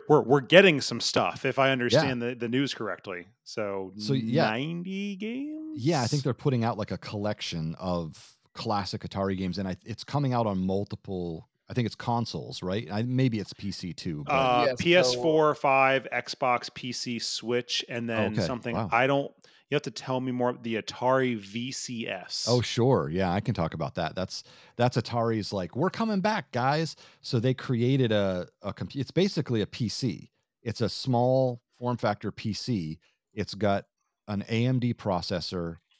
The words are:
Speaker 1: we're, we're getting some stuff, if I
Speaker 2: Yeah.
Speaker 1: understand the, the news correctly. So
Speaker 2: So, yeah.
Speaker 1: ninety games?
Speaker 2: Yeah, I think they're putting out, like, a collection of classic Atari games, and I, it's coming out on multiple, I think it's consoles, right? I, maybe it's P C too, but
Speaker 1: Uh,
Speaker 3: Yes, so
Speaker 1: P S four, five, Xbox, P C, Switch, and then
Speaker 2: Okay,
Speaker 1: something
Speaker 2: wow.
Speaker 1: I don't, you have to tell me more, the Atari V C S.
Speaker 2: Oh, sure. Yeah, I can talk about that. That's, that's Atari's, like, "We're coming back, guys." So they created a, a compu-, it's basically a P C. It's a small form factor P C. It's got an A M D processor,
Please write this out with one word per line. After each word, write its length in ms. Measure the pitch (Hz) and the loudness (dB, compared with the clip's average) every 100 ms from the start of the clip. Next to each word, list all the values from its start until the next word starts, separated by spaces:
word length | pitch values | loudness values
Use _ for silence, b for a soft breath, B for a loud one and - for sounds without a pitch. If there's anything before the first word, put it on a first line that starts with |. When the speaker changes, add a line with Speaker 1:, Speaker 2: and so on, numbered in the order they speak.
| - | 8
Speaker 1:
we're, 140 | 147 | 6
we're 180 | 110 143 | 6 4
getting 400 | 123 170 196 143 | 10 10 10 6
some 180 | - 117 | 0 -2
stuff, 440 | - - 92 - 135 | 0 2 0 0 -2
if 140 | 131 | 4
I 80 | 135 | 4
Speaker 2:
Yeah. 40 | |
Speaker 1:
understand 500 | 131 120 131 143 123 | 4 4 4 4 -2
the, 120 | 120 123 | -4 -4
the 120 | 117 | -2
news 240 | 127 139 | 0 0
correctly. 540 | - 107 87 104 90 90 _ | -2 -6 -8 -8 -12 -12 _
So 500 | - - 104 98 92 101 | -12 -6 -4 -4 -8 -8
Speaker 2:
So, 160 | 107 | -2
yeah. 380 | 135 113 143 117 | -2 2 2 2
Speaker 1:
ninety 640 | 113 156 170 180 190 202 190 | 0 -4 -6 -6 -6 -6 -6
games? 680 | 214 254 294 311 311 - | -8 -8 -8 -10 -10 -4
Speaker 2:
Yeah, 180 | 131 156 | 0 2
I 60 | 117 | 0
think 160 | 147 | 0
they're 100 | 131 | -2
putting 300 | - 147 123 | -2 0 0
out, 140 | 113 104 | 0 -2
like, 140 | 104 | -6
a 60 | 92 | -8
collection 800 | - 104 104 101 - 85 80 80 | -8 -6 -4 -4 -6 -4 -6 -4
of 600 | 92 87 80 - - - _ | -2 -2 -4 -10 -20 -20 _
classic 480 | - 117 104 95 107 | -10 -2 -2 -2 -8
Atari 360 | - 98 98 95 | -6 -2 -2 0
games, 200 | 95 87 | -4 -4
and 100 | 95 | -6
I, 100 | 87 - | -6 -10
it's 180 | 107 | -12
coming 300 | - 143 139 | -4 -2 0
out 140 | 123 110 | 2 0
on 100 | 92 | 0
multiple, 920 | 92 98 104 - - 92 87 82 - _ - | 0 0 -2 -8 -8 -6 -6 -8 -14 _ -6
I 40 | |
think 120 | 113 113 | -2 -2
it's 100 | - | -4
consoles, 680 | - 117 110 80 67 - | -2 -2 -2 -6 -8 -8
right? 260 | 87 101 120 | -4 -4 -2
I, 120 | 104 | -4
maybe 360 | 120 127 131 110 | 0 2 2 0
it's 140 | 90 | -6
P 180 | - 101 | -8 -8
C 220 | - 90 | -6 -8
too, 320 | 80 90 76 143 | -6 -6 -6 -2
but 80 | |
Speaker 1:
Uh, 300 | 135 131 120 120 | 2 4 4 2
Speaker 3:
Yes, 120 | 127 | 2
so 40 | |
Speaker 1:
P 120 | 175 175 | 4 6
S 180 | 147 | 6
four, 420 | 123 160 156 151 143 | 2 4 6 6 4
five, 520 | 143 135 135 135 - | 4 6 6 4 0
Xbox, 600 | 120 - - 131 120 - | -6 -6 -2 2 2 -2
P 180 | - 127 | -10 -8
C, 280 | 117 123 117 | -6 -4 -4
Switch, 680 | - - 113 120 - - - | -4 -6 -2 -2 0 -4 -4
and 200 | 120 117 | -6 -2
then 240 | 113 107 | 0 0
Speaker 2:
Okay, 80 | 110 | 0
Speaker 1:
something 340 | - 120 120 104 | -2 -2 -4 -2
Speaker 2:
wow. 140 | 107 | 2
Speaker 1:
I 160 | 113 135 | 2 4
don't, 240 | 139 - _ b b b | 2 0 _ b b b
you 60 | 147 | -4
have 60 | |
to 80 | 135 | -4
tell 280 | - - 127 | -10 -4 -4
me 140 | 131 | -2
more, 180 | 123 123 123 | 0 0 -2
the 140 | 117 110 | -4 -4
Atari 600 | - - 127 131 127 110 | -6 -2 2 4 2 -2
V 340 | 98 113 127 | -6 -8 -6
C 340 | - - 117 117 | -8 -8 -8 -6
S. 400 | 95 - - - | -8 -8 -4 2
Speaker 2:
Oh, 100 | 123 | 2
sure. 500 | 113 - 123 110 71 | 2 2 4 4 2
Yeah, 220 | 87 92 | 0 2
I 80 | 95 | 0
can 140 | 127 | 0
talk 200 | 98 82 | -2 -2
about 220 | 78 71 - | -2 -6 -4
that. 200 | 80 90 | -4 -4
That's, 280 | 92 - - B B - | -6 -8 -14 B B 0
that's 220 | 120 123 | 2 2
Atari's, 560 | - 120 117 113 95 | -2 -2 0 -2 -2
like, 240 | 98 90 - | -4 -4 -2
"We're 120 | 180 | -2
coming 300 | - 226 196 | -2 -2 0
back, 320 | 202 214 - | 0 -2 -4
guys." 460 | 120 131 151 165 - B B | 0 2 2 -2 -8 B B
So 180 | - 120 | -2 0
they 140 | 127 | 2
created 580 | 131 - 120 120 139 120 | 0 0 2 2 4 4
a, 380 | 107 98 92 85 _ | 4 2 -2 -6 _
a 120 | 101 | -10
compu-, 260 | - 92 139 | -8 -8 -6
it's 120 | - | -2
basically 500 | 165 196 170 135 113 | 0 0 0 -2 0
a 60 | - | -2
P 200 | - 110 | -2 -4
C. 460 | - 127 73 - _ _ _ | -2 -4 -6 -12 _ _ _
It's 200 | 117 - | -8 -4
a 80 | 104 | -4
small 720 | - 131 120 123 131 127 120 _ - | -2 0 2 4 4 2 -4 _ -8
form 160 | 123 120 | -6 -2
factor 380 | 107 104 104 | -2 -2 -4
P 180 | - 110 | -6 -6
C. 480 | 92 - 107 78 80 _ _ _ | -4 -2 -2 -4 -10 _ _ _
It's 220 | 107 92 98 | -8 -6 -2
got 300 | 101 98 - _ _ _ - | 0 0 -4 _ _ _ -6
an 160 | 101 - | -6 -2
A 160 | 113 123 | 0 2
M 140 | 127 | 2
D 140 | 120 | 0
processor, 840 | 117 104 90 - 90 - 90 85 85 _ | -2 0 -2 0 -4 -4 -6 -6 -8 _